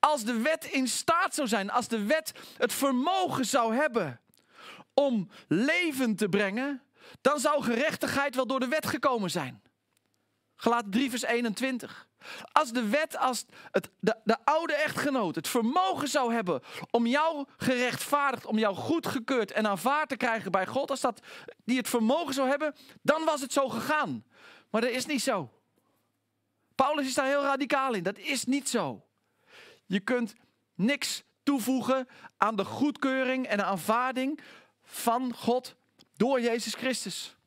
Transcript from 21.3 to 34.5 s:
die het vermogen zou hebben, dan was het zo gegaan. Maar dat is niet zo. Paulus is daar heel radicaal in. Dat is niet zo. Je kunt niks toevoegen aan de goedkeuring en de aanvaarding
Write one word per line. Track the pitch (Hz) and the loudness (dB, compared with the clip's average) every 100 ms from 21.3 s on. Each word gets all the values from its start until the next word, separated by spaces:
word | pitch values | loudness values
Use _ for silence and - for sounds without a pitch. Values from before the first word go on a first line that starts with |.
| - - - | -18 -18 -14
die | - 254 | -2 -2
het | - | 0
vermogen | 240 220 294 320 | 2 2 2 0
zou | 269 262 | -2 0
hebben, | 285 302 - - - | 0 -2 -6 -20 -6
dan | - 311 | 0 2
was | 320 294 | 2 0
het | 262 | 0
zo | - 269 | 0 0
gegaan. | 220 233 302 240 120 - _ - - _ | -2 0 0 0 -4 -10 _ -20 -20 _
Maar | 214 | 0
dat | 240 | 0
is | 240 254 | -2 -2
niet | 285 | -2
zo. | 262 214 127 _ _ _ _ _ _ _ _ _ _ _ _ | 0 -2 -4 _ _ _ _ _ _ _ _ _ _ _ _
Paulus | - 269 302 269 | 2 2 4 0
is | |
daar | 254 269 | 0 0
heel | 285 | 2
radicaal | 277 277 277 277 269 | 2 0 0 0 0
in. | 220 | 0
Dat | 175 208 | -2 -4
is | 208 269 | -4 -4
niet | - 277 262 | 0 -2 0
zo. | 240 151 104 _ _ _ _ _ - - - _ | -2 -2 -6 _ _ _ _ _ -20 -20 -20 _
Je | 190 | -4
kunt | 196 247 233 - _ _ _ | 0 -2 -2 -8 _ _ _
niks | - 202 277 - - - _ | -2 0 0 -2 -8 -10 _
toevoegen | - 277 214 262 240 262 254 - - _ | 0 0 2 0 2 0 0 -12 -20 _
aan | 208 220 | 0 0
de | |
goedkeuring | 190 - 285 - 269 262 254 262 254 | -4 0 -2 0 0 0 0 -2 -2
en | 202 | 0
de | |
aanvaarding | 175 196 160 226 254 254 262 302 - | 0 -2 0 0 0 0 -2 -4 -12